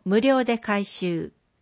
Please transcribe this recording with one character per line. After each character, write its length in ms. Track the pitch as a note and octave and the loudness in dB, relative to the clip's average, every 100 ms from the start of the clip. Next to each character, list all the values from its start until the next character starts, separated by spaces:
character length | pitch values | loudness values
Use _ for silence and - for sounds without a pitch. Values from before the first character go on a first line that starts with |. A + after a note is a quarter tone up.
無 160 | F#3 G#3 | 0 2
料 240 | C4 C4 | 4 2
で 140 | B3 A3+ | 2 -2
回 260 | - G3+ | -2 -4
収。 480 | G3 - F3+ E3+ D#3+ _ _ _ | -4 -4 -4 -4 -6 _ _ _